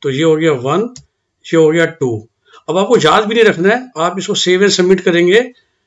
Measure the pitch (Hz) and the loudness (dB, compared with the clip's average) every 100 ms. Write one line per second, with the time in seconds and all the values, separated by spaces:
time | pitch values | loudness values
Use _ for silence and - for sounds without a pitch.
0 | 143 131 165 156 165 139 127 165 240 - | -6 -2 0 0 0 -2 -2 -4 -4 -10
1 | - _ _ _ - 165 160 165 165 165 | -20 _ _ _ -4 2 2 2 -2 -2
2 | 127 110 110 _ _ - - 170 220 226 | -6 -6 -10 _ _ -16 -6 -4 0 2
3 | 151 185 214 233 214 160 190 240 254 156 | 2 0 0 2 2 2 0 -2 -4 -6
4 | 170 185 196 202 - 185 202 190 180 185 | -4 -4 -6 -4 -2 0 2 2 2 2
5 | 185 170 175 208 254 - _ _ | 2 0 2 2 0 -8 _ _